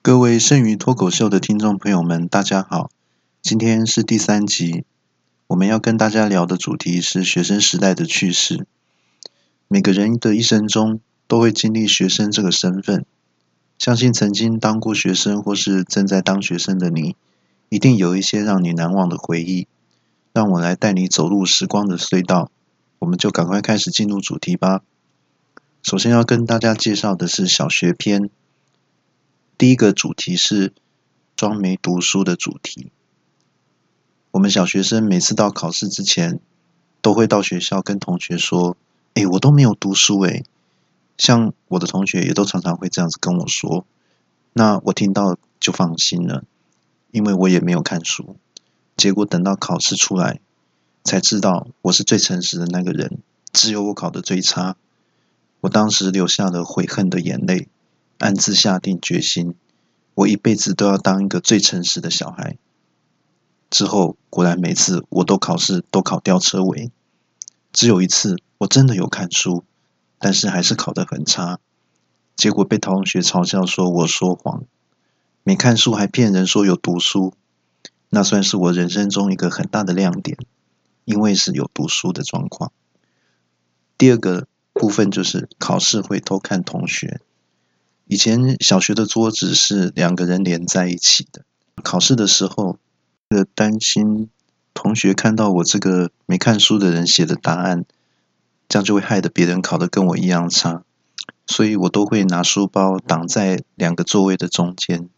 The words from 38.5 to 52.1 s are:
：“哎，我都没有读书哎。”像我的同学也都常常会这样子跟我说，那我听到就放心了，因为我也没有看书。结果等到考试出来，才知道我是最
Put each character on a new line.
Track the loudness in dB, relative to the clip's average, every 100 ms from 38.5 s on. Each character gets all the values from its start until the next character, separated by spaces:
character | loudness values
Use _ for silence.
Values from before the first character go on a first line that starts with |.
| 0 0 -4 _ _ _
：“哎， | -2 0
我 | 4
都 | 6
没 | 6
有 | 6
读 | 2 -2
书 | 0 2 2
哎。” | 2 -2 -8 _ _ _ _ _ _ -2
像 | 2 4 2 -4 _
我 | -4
的 | -2
同 | -2 -2
学 | -2
也 | -2
都 | 0 0
常 | -2
常 | -4 -4
会 | -4
这 | -4
样 | -4
子 | -4
跟 | -4 -4
我 | -4
说， | -6 -4 -6 -6 _ _ _ _ _ _
那 | 2 4 4
我 | 0
听 | 0 0
到 | 2 0 -2 _ _
就 | -6
放 | 0 -2 0
心 | -4 -2 -4
了， | -6 -10 _ _ _ _ _ _
因 | -2
为 | 0
我 | 2 4
也 | 4
没 | 2
有 | -2
看 | -2 -6
书。 | -6 -8 -10 -20 _ -20 _ _ _
结 | 0 0
果 | 2
等 | 0 0
到 | -2 -4
考 | -4 -4
试 | -2 -2
出 | -2 0
来， | -2 -4 _ _ _ _ _ _
才 | -2 0
知 | 0 0
道 | 0 0 -4 -6
我 | -2
是 | 0
最 | 2